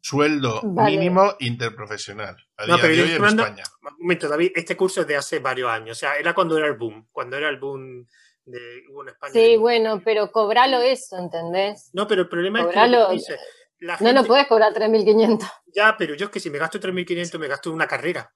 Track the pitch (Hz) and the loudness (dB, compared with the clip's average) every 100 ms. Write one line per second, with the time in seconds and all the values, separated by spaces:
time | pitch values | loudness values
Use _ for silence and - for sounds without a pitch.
0 | - 139 147 151 131 110 220 180 214 185 | -4 0 2 2 -2 -4 -4 2 2 2
1 | 170 180 196 - 123 120 117 110 104 104 | 2 4 4 2 -6 -4 -6 -6 -12 -12
2 | - 104 101 92 _ - 107 170 160 160 | -12 -12 -12 -14 _ -12 0 4 4 4
3 | 165 165 208 214 123 104 - _ - - | 2 4 4 2 0 -6 -18 _ -20 -10
4 | 170 165 165 147 175 180 160 180 185 190 | -4 -2 -2 0 0 -2 -6 -2 -2 -2
5 | 151 147 - 156 131 127 123 113 110 117 | -2 -2 -4 -4 -4 -4 -2 -4 -6 -8
6 | 147 147 160 170 175 160 151 120 117 107 | -4 -2 -2 0 0 0 0 -2 -8 -10
7 | 110 - 123 131 151 135 139 135 131 127 | _ -12 -8 -4 -4 -4 -8 -10 -14 -18
8 | 120 _ _ _ _ 123 120 120 _ 139 | -20 _ _ _ _ -18 -16 -20 _ -20
9 | 135 - 143 233 226 226 226 233 220 214 | -20 -16 -4 2 4 4 4 2 0 -2
10 | 226 214 208 220 208 226 269 262 240 254 | -2 -2 0 0 2 4 4 4 0 0
11 | - 185 175 170 165 180 196 208 _ 180 | -6 -12 -8 -8 -4 -2 -2 -6 _ -6
12 | 208 202 175 170 180 220 170 185 240 247 | 0 0 0 -2 -2 -2 0 4 4 6
13 | 202 180 - 143 - - _ _ 175 170 | 4 2 -6 -12 -14 -20 _ _ -10 0
14 | 220 262 226 254 277 226 214 214 220 220 | 4 4 4 4 4 4 4 2 2 4
15 | 202 214 226 220 190 - _ 196 214 214 | 6 6 6 2 -2 -16 _ 2 2 2
16 | 170 147 202 247 170 143 160 202 190 185 | -4 -4 -6 -8 -8 -6 -6 -6 -6 -6
17 | 175 175 175 170 151 139 175 160 151 131 | -4 -6 -6 -8 -6 -6 -6 -4 -4 -2
18 | 147 160 117 | -4 -6 -10